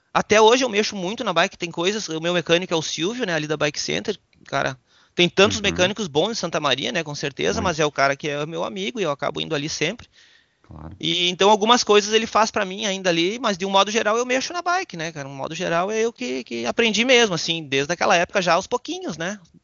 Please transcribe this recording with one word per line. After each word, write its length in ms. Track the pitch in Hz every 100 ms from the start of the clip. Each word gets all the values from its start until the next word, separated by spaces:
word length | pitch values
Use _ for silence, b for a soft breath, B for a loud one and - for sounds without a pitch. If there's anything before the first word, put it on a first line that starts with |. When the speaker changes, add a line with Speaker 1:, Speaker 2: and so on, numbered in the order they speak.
| b
Speaker 1:
Até 260 | - - 214
hoje 240 | 220 254
eu 60 | 254
mexo 260 | 202 214
muito 300 | 202 180 240
na 80 | 226
bike, 240 | 165 190 -
tem 140 | 175
coisas, 360 | 165 175 214 175
o 100 | 160
meu 140 | 170
mecânico 400 | 180 165 170 185
é 20 | 165
o 60 |
Silvio, 420 | - - 175 247
né, 80 | 208
ali 140 | 160 151
da 100 | 151
Bike 240 | 151 -
Center, 400 | - 160 214 185 _ _
cara, 340 | - 139 139 131 b b b
tem 120 | - 175
tantos 300 | - 208 214
Speaker 2:
Uhum. 60 |
Speaker 1:
mecânicos 440 | 202 175 180 208 185
bons 260 | 143 202
em 20 |
Santa 260 | 226 170 160
Maria, 320 | 147 131 214
né, 100 | 196
com 120 | 151
certeza, 400 | 143 147 135 160
Speaker 2:
Muito. 100 | 202
Speaker 1:
mas 160 | 196 160
é 60 | 151
o 40 |
cara 240 | - 139
que 140 | 139 156
é 160 | 143
meu 180 | 151 165
amigo 380 | 196 202 214 240
e 40 |
eu 60 | 165
acabo 300 | 143 147 156
indo 140 | 160
ali 160 | 151 151
sempre. 360 | - 151 233 - b b b b b
Speaker 2:
Claro. 340 | _ 80 80 -
Speaker 1:
E 300 | 160 170 175
então 180 | 180 190
algumas 340 | 214 214 240
coisas 300 | - 208 208
ele 140 | 220 226
faz 240 | 208 220
pra 160 | 226 190
mim 180 | 196
ainda 240 | 220 190 185
ali, 300 | 170 175 240
mas 160 | 240 180
de 80 |
um 60 | 196
modo 200 | 196 196
geral 280 | 220 214 226
eu 80 | 247
mexo 260 | 254 -
na 80 | 349
bike, 380 | 349 359 370 170
né, 140 | 160
cara, 140 | 156 139
um 80 |
modo 200 | 139 135
geral 360 | 160 175 170 190
é 80 | 220
eu 100 | 226
que, 320 | - 247 254
que 220 | 233 233 233
aprendi 400 | 226 233 202 247
mesmo, 280 | 240 226
assim, 300 | 165 - 165 147
desde 240 | 135 143
aquela 240 | 175 214
época 280 | 180 175 208
já 100 | 175
aos 140 | 170 -
pouquinhos, 500 | 240 - 359 349 156
né, 240 | 170 208 170 _